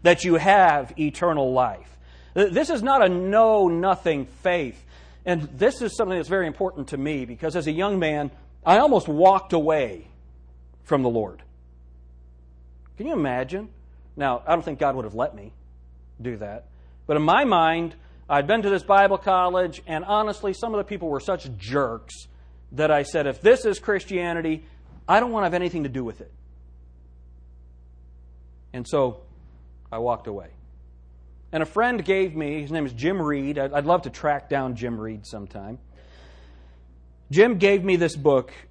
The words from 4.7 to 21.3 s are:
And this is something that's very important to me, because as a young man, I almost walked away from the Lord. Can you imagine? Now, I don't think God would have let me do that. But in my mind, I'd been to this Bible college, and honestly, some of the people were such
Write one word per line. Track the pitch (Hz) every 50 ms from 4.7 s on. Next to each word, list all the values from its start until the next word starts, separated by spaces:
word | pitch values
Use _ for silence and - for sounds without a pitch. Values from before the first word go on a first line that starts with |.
| 107 - - - - - - - - - -
And | 180 175 165 151 139 135 127
this | 190 254 262 -
is | 247 202 - -
something | 220 185 185
that's | 175 147 147
very | 185 196 180
important | 156 139 - 196 185 - 147 135 -
to | 151 135
me, | 135 151 156 139 127
because | 117 120 - - 160 147
as | 175 147
a | 156
young | 156 165 190 202 202 190
man, | 170 156 151 147 143 139 - - - - - - -
I | - 190 220
almost | 277 302 254 190 - -
walked | 147 151 180 185 196 190 190 -
away | 185 165 147 156 156 151 131 110 95 85 - - - - - - - - - - - - - - - - -
from | - 156 139
the | 127 123
Lord. | 117 113 107 95 92 - - - - - - - - - - - - - - - - - - - - - - - - - - - - - - - - -
Can | 214 311
you | 330
imagine? | 208 147 135 123 127 131 131 180 196 214 208 - - - - - - - - -
Now, | 151 143 135 123 120 - 156
I | 165
don't | 170 156
think | 170 143 120
God | 151 139 131
would | 131 113
have | 107 101
let | 113 131 - 107
me | 104 101 110 - - - - - - - - - - - - - -
do | 113 123 117 104
that. | 104 101 104 120 - - - - - - - - - -
But | 151 156
in | 156
my | 160 180 247 294
mind, | 247 202 170 165 160 165 165 170 165 - - - - - - - -
I'd | 147 143 143
been | 147 220 226
to | 202 202
this | 196 175 -
Bible | - 196 196 202 196 196 190
college, | - 196 190 185 180 180 180 185 185 170 - - - -
and | 160 156 180
honestly, | 196 208 214 214 214 202 - - 196 190
some | - 226 226 220
of | 208
the | 196
people | - 208 180 170 160
were | 143 135
such | 135 -